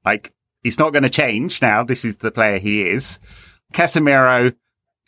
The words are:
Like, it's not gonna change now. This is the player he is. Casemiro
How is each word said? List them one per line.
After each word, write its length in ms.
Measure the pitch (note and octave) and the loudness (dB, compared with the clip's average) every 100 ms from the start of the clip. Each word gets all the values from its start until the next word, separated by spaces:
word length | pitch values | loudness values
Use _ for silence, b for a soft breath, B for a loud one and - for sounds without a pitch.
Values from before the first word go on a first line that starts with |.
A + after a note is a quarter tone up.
Like, 280 | G2 G#2+ - _ _ _ | -4 -4 -6 _ _ _
it's 160 | A#2+ A#2+ | -6 0
not 140 | D#3 | 0
gonna 160 | C#3+ C3 | 2 0
change 520 | - C3 G#2+ A#2 - | 0 -2 -2 -6 -2
now. 200 | A#2+ G#2+ | 0 0
This 220 | B2 B2 | 0 -4
is 140 | A#2 G#2 | -6 -6
the 120 | A2 | -6
player 280 | - G#2+ G2 | 0 0 0
he 240 | G#2 G#2 F2+ | -2 -2 -2
is. 320 | A#2 C#3 - b b b b _ | -4 -6 -10 b b b b _
Casemiro 840 | - E3+ D#3+ D3 C#3 B2+ B2 B2 - _ _ _ _ | -2 0 2 2 4 4 4 2 -2 _ _ _ _